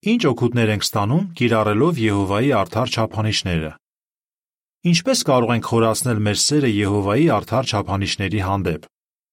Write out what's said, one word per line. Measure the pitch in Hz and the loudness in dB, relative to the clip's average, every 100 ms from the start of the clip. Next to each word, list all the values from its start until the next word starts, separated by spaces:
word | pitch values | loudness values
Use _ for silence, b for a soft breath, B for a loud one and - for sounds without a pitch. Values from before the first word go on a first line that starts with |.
Ինչ | - 233 | 0 0
օգուտներ | 165 120 123 120 113 | 2 0 0 0 0
ենք | 107 - | 0 -2
ստանում՝ | 110 104 147 202 | -2 0 0 -2
կիրառելով | 165 120 110 107 104 151 160 | -2 0 2 2 2 0 0
Եհովայի | 110 101 98 101 131 | 0 0 0 0 0
արդար | 120 95 110 123 | 0 -2 -2 -4
չափանիշները։ | - 110 107 110 101 - 85 78 - _ _ _ _ _ _ _ _ _ _ | -2 -4 -2 -2 -2 -2 -4 -4 -10 _ _ _ _ _ _ _ _ _ _
Ինչպես | 175 170 - 262 | 0 0 2 -2
կարող | - 131 117 | 2 2 4
ենք | 120 - | 0 0
խորացնել | 117 113 107 131 110 | 2 2 0 -2 0
մեր | 104 101 | 0 0
սերը | - 147 135 | 0 2 2
Եհովայի | 104 101 104 98 107 160 | 2 2 0 2 2 2
արդար | 110 - 120 135 | 2 0 -4 -2
չափանիշների | 107 92 98 98 - 98 107 | -4 -2 -2 -2 -4 -4 -2
հանդեպ։ | 95 98 92 80 - _ _ _ _ | -2 -2 -2 -4 -8 _ _ _ _